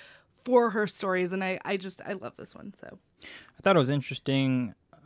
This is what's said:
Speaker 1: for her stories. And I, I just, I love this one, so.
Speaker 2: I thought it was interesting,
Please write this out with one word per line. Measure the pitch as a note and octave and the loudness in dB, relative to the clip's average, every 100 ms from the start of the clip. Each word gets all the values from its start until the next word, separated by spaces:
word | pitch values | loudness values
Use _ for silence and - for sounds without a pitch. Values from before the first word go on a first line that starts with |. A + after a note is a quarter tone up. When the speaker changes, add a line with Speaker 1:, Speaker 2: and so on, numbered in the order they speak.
| - - _ _ | -20 -20 _ _
Speaker 1:
for | - B3 A#3 | 4 4 6
her | G#3 G#3 | 2 -2
stories. | - G3 F#3 F3+ | -2 -2 0 0
And | F#3+ | -2
I, | F#3 F#3 | -4 -4
I | - G3 | -4 -6
just, | F#3+ - | -6 -10
I | - | -10
love | G3 A#2 - | -10 -10 -14
this | - - | -18 -16
one, | G3+ - | -18 -18
so. | - - _ _ - - - - | -20 -20 _ _ -20 -20 -20 -2
Speaker 2:
I | |
thought | G3 F3+ | 4 6
it | |
was | C3 | 6
interesting, | C#3+ - C3 - C3+ C3+ B2+ A#2+ - _ - | 2 -2 -6 0 2 2 0 -2 -8 _ -20